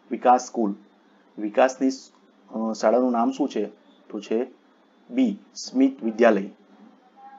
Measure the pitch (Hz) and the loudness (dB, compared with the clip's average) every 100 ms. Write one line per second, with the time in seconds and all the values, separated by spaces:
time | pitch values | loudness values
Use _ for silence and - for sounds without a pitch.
0 | - 113 131 127 - 120 104 101 _ _ | -12 0 2 2 0 -4 -4 -4 _ _
1 | _ _ _ 107 104 120 131 - 131 131 | _ _ _ -10 -2 2 2 2 -2 -4
2 | - _ _ _ _ 113 113 110 110 120 | -10 _ _ _ _ -6 -6 0 2 4
3 | 127 117 123 131 135 113 104 - _ _ | 2 0 0 -2 -4 -4 -6 -10 _ _
4 | - 107 - 110 131 - _ _ _ _ | -14 -12 -4 -4 -4 -10 _ _ _ _
5 | - 123 117 101 - - - 127 135 - | -6 0 0 -2 -10 -18 -6 0 0 0
6 | 110 107 117 101 98 - _ - - _ | -6 2 4 4 -2 -14 _ -20 -20 _
7 | _ - - | _ -20 -20